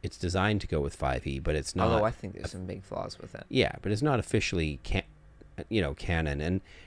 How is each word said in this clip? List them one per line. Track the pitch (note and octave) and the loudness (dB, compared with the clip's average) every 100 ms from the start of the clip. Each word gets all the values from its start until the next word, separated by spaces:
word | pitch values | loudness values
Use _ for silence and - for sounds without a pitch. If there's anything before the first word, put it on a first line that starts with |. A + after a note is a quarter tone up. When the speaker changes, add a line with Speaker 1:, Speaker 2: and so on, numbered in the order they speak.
Speaker 1:
it's | F#2+ - | -8 -4
designed | F2+ F#2 G2+ G#2 | -2 2 2 2
to | - | 0
go | D#2+ | 0
with | C#2+ - | -2 -2
five | C2+ B1+ C2+ | 0 0 -2
E, | C2+ | -2
but | D#2+ D#2 | 0 0
it's | C#2 - | 0 0
not | A2 | 4
Speaker 2:
Although | A2+ G#2+ | 4 2
I | |
think | - G2+ F2 | -2 -10 -8
there's | - | -10
some | - F#2 | -8 -8
big | - - | -10 -8
flaws | - - - | -6 -6 -10
with | - - | -14 -14
it. | - | -2
Speaker 1:
Yeah, | C3 G2 - | 2 2 0
but | - | -2
it's | G#2+ | 2
not | D3+ C3 | 2 2
officially | - A2 - F2+ D#2 C#2+ | 2 2 2 0 0 -2
can-, | - - - - - - - - - | -2 -2 -2 -18 -20 -20 -18 -12 -2
you | A2 | 2
know, | D#2 C#2+ | 2 0
canon, | - E2 D#2 C#2+ | 0 2 2 0
and, | D#2 F#2 - - | 2 0 -2 -20